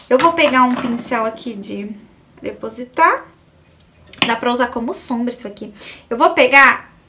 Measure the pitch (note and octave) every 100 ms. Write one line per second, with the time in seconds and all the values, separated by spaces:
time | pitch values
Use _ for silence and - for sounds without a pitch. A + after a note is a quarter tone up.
0 | - C4 E4 E4 D4 B3+ B3+ B3 A#3+ A#3
1 | - A#3 A3 A3 A#3+ G3+ G3 G3+ G#3 G#3+
2 | - _ _ - G3+ - A3 A3+ B3 -
3 | E4 C5 - _ _ _ _ _ _ _
4 | - - A3+ A3+ A#3+ B3 B3 B3 A#3 F#4+
5 | - A#3 A#3+ A#3+ G#3 G#3 G#3 - - -
6 | _ - E4+ E4 B3+ C#4 C4 - - _